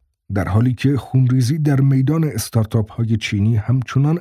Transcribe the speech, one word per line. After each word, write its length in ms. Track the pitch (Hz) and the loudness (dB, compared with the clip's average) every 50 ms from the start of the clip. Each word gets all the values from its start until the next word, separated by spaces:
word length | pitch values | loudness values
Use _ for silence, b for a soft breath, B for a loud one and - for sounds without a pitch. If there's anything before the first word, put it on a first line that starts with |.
| _ _ _ _ _ - 98 | _ _ _ _ _ -6 -4
در 140 | 98 - - | -4 -2 0
حالی 260 | 92 107 120 127 120 | 0 0 2 0 0
که 220 | - - 135 143 | 0 0 0 0
خونریزی 640 | 127 - - - 131 131 123 127 131 123 113 160 160 | -2 -2 -2 0 2 2 2 2 2 2 0 0 0
در 220 | 147 147 143 135 | 0 0 2 2
میدان 440 | 135 139 135 131 131 143 156 165 160 | 2 2 2 2 2 2 0 0 0
استارتاپ‌های 920 | 147 95 107 - - - 113 107 - - 113 107 - - - 117 107 113 | -2 -4 -6 -8 -2 0 0 0 0 0 -2 -2 -2 -4 -4 -2 -2 -2
چینی 400 | 107 - - 110 101 101 110 120 | -2 -2 -2 -2 0 0 0 0
همچنان 640 | 107 - - 123 131 120 - - 131 143 151 160 175 | 0 0 0 -2 -2 -2 -2 0 0 2 2 0 -2